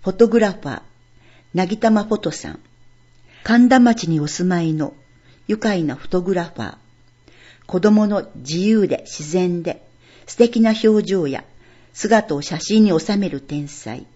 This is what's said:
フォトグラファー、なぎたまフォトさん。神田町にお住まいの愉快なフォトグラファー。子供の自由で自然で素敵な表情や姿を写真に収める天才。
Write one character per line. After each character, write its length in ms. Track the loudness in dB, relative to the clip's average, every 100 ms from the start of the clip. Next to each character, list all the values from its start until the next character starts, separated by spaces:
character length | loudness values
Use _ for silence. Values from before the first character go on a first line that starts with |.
フ 80 | -6
ォ 40 |
ト 140 | 2 2
グ 120 | 4
ラ 140 | 0
フ 40 | -4
ァ 160 | -10 -12
ー、 40 | -16 _ _ _ _ _ _
な 140 | -4 -4
ぎ 100 | 0
た 140 | 2
ま 120 | 2
フ 120 | 0 -4
ォ 20 |
ト 140 | -4
さ 180 | -8 -14
ん。 100 | -16 _ _ -20 _ _ _ _ -12
神 260 | 2 4 6
田 100 | 6
町 300 | 6 4 0
に 100 | -2
お 60 | -2
住 240 | -2 -2
ま 120 | 0
い 100 | -2
の 220 | -2 -6 -8 _ _ _ _ -6
愉 100 | -2
快 260 | -2 -2
な 100 | -4
フ 140 | -6 -4
ォ 20 |
ト 120 | -4
グ 100 | -2
ラ 120 | -4 -4
フ 140 | -10
ァ 120 | -12
ー。 60 | -14 _ _ _ _ _ -20 -20 _ -6
子 120 | 0
供 280 | 4 4 4
の 200 | -2 -4 -16
自 240 | -8 -2
由 260 | 2 2 2
で 160 | -2 -8
自 240 | -14 -6
然 320 | -2 -2 -2
で 240 | -6 -10 _ _ _ _ -18
素 120 | 0
敵 240 | 2 4
な 120 | 2 4
表 200 | 2 2
情 240 | 0 -2 -2
や 160 | -6 -12 -20 _ _ _
姿 400 | -10 0 0 2
を 80 | -6
写 180 | -6 -10
真 260 | 0 4 4
に 140 | 2
収 180 | 0 -4
め 120 | -4
る 100 | -8
天 280 | -8 -10 -10
才。 400 | -14 -14 -14 -16